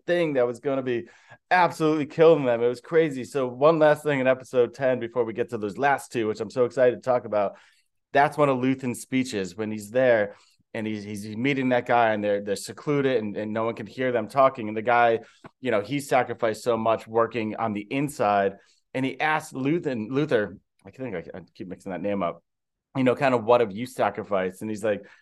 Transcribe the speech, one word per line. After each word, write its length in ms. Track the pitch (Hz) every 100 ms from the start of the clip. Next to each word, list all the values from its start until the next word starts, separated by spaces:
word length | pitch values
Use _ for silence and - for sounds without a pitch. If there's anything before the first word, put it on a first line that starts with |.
| -
thing 280 | 175 165
that 120 | 135 123
was 140 | 117
gonna 220 | 143 135
be 220 | 127 117 - - _ - _
absolutely 560 | 180 170 165 160 156 139
killing 400 | - 160 156 131
them. 160 | 117
It 60 | 120
was 120 | 127
crazy. 440 | - 165 160 131
So 220 | 113 143 127
one 300 | 120 143 165
last 240 | 151 147
thing 180 | 151 139
in 60 | 127
episode 460 | 127 123 127 117
ten 260 | - 135 127
before 260 | 113 127
we 100 | 113
get 160 | 107 117
to 80 | 117
those 180 | 104 95
last 340 | 139 135 -
two, 180 | 127 107
which 120 | 107
I'm 80 | 110
so 160 | 131
excited 300 | 120 131 127
to 80 | 107
talk 240 | 127 123 113
about, 300 | 104 98 - _ _ _ _ _
that's 260 | 135 147 151
one 100 | 147
of 80 | 131
Luthen's 460 | 131 131 131 113
speeches 540 | - 131 127 104 92 87
when 140 | 107
he's 200 | 107 104
there 460 | 120 127 113 101 - _ _ _
and 140 | 113 107
he's, 160 | 107
he's 340 | 101 107 107 107
meeting 340 | 131 139 127
that 140 | 123
guy, 300 | 123 120 117
and 80 | 107
they're, 180 | 104 101
they're 140 | 104
secluded 640 | 98 - 107 - 143 135 127
and, 160 | 107 98
and 160 | 107
no 120 | 110
one 100 | 113
can 120 | 113 107
hear 260 | 131 127
them 160 | 120 107
talking. 400 | 139 135 131 107
And 80 | 107
the 60 |
guy, 360 | 110 120 120 113 - _ - _
you 120 | 127
know, 80 | 113
he 180 | 101 143
sacrificed 640 | 139 139 120 113 117 107
so 140 | - 113
much 320 | 113 110 113
working 480 | 113 113 120 107 104
on 160 | 113
the 140 | 104 -
inside, 640 | 135 143 - 107 101 98 98 _ _ _
and 100 | 131
he 160 | 131 -
asked 320 | 151 156 151
Luthen, 580 | 135 135 170 151 123 107
Luther, 480 | 131 151 123 101 92 _ _ 98
I 40 |
think 240 | - 131
I, 100 | 90 76 92
I 40 | 82
keep 140 | _ 98
mixing 240 | 92 98
that 80 | 90
name 220 | 98 101
up, 200 | 85 80 _ _ _ _ _ 135
you 80 |
know, 100 | 127
kind 200 | 117 139
of, 100 | 123
"What 160 | 107 120
have 100 | 113
you 160 | 95 123
sacrificed?" 760 | - 107 101 95 98 92 92
And 80 | 107
he's 120 | 107
like, 220 | 107 101 - _